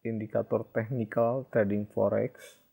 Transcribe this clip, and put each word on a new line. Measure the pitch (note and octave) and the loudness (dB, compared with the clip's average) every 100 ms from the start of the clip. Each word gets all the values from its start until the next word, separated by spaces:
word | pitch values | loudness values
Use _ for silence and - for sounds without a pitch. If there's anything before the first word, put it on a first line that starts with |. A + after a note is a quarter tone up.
indikator | A#2 A2+ A2 A2+ A2 A2+ - A2+ | -4 -6 -2 -4 0 -2 -2 -4
technical | A2 B2+ A2 - A#2 C3 B2+ | -2 -4 -2 0 0 0 0
trading | A2+ G2+ G#2 G#2 | 2 2 0 -2
forex | - G#2 G#2+ A2 - - - _ | 0 2 2 -2 -6 -20 -20 _